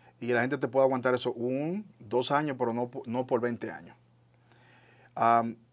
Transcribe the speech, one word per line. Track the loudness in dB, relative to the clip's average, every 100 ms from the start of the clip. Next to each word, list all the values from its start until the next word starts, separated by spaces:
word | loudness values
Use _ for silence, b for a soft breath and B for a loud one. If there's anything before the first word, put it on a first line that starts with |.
| b b
Y | -2
la | 0
gente | 0 0
te | 0
puede | 4 4
aguantar | 4 2
eso | 0 0
un, | -2 -2 -2 -4 -6 -8 -16
dos | -4 -2 2
años, | 0 0 -2
pero | -2
no | -2 -4
po-, | -8 -6
no | -4 0
por | 0
veinte | 0 -4 -8
años. | -10 -16 -20 _ _ _ _ b b b b b b b
Am, | 0 4 4 2 -4 _